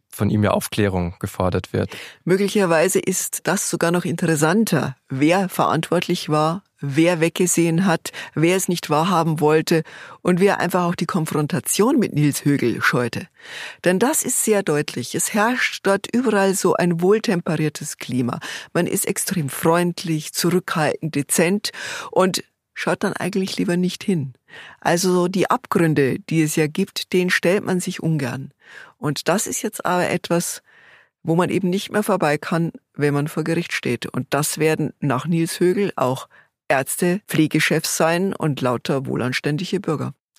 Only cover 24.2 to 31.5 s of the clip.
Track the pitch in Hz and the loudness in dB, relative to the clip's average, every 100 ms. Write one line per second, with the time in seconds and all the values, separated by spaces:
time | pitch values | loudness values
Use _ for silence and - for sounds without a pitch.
24.2 | 135 - _ - - - 143 175 185 180 | -2 -10 _ -20 -20 -4 0 2 2 2
25.2 | 180 185 - 170 - 190 165 147 135 - | 2 0 0 0 0 2 4 4 2 0
26.2 | - 160 151 165 151 156 196 - - 180 | -2 0 0 0 0 -2 -4 -4 -2 0
27.2 | 180 - 170 196 - 185 185 - 165 156 | 2 2 2 0 0 -2 -2 -4 -2 -2
28.2 | 127 135 139 _ - - - - 151 139 | -2 -6 -12 _ -20 -20 -20 -8 -6 -2
29.2 | - 196 - - - - - 180 - 175 | 0 0 0 -4 -6 -4 -2 0 0 -2
30.2 | - 170 - - _ _ - - _ _ | 0 -2 -2 -10 _ _ -20 -20 _ _
31.2 | - 165 180 | 0 2 2